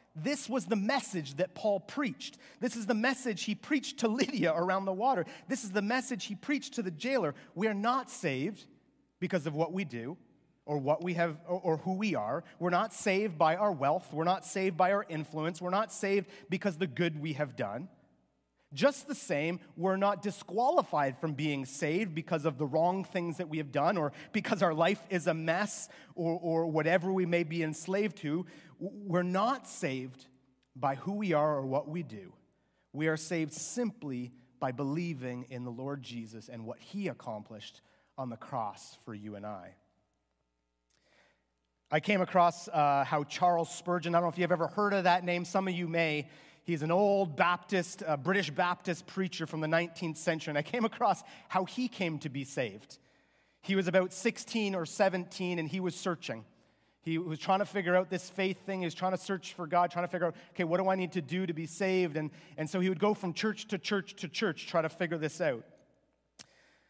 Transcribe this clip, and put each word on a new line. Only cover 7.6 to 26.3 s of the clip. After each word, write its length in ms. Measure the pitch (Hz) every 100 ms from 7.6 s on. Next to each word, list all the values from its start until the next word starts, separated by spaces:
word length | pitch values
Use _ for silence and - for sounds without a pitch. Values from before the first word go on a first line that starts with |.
| 220
are 60 |
not 360 | 202 226 262 247
saved 560 | - 165 131 175 - - - _ _ _ -
because 260 | 185 185 147
of 80 |
what 180 | 151 165
we 120 | 185
do 340 | 165 120 120 180 _ _ _ _ -
or 120 | 147
what 240 | 135 156
we 120 | 175
have 260 | 165 170 151 -
or, 140 | 180
or 160 | 180 160
who 140 | 180
we 240 | 190 214 135
are. 260 | 107 147 - -
We're 120 | 175
not 220 | 175 220
saved 460 | - 214 190 214 156
by 160 | 156
our 180 | 175 208
wealth. 400 | 151 139 175 -
We're 120 | 151
not 200 | 165 185
saved 320 | - 196 190 165
by 160 | 185
our 140 | 202 208
influence. 540 | 160 151 156 156 175
We're 80 | 180
not 220 | 196 220
saved 360 | - 202 196 175 - -
because 260 | 185 202 156
the 120 | 180
good 320 | 123 175 151
we 140 | 156
have 200 | 139 147
done. 340 | 120 104 113 185 - _ _ _ _ _ _ _
Just 360 | 139 262 277 -
the 80 | 269
same, 420 | - 147 160 175 - -
we're 200 | 185 190
not 260 | 202 196
disqualified 960 | 202 - - 190 262 339 185 151 139 127
from 160 | 160
being 300 | 139 151 139
saved 500 | 131 - 151 170 208
because 300 | 156 - 165
of 120 | 156 131
the 100 | 147
wrong 360 | 156 175 190
things 360 | 185 190 170 165
that 100 | 165
we 100 | 151
have 140 | 147
done 240 | 143 160 196
or 160 | 147 - -
because 300 | 214 - 202
our 120 | 180
life 280 | 156 165 202 -
is 160 | 180 160
a 80 |
mess 540 | 160 160 175 208 - - - -
or, 240 | - 165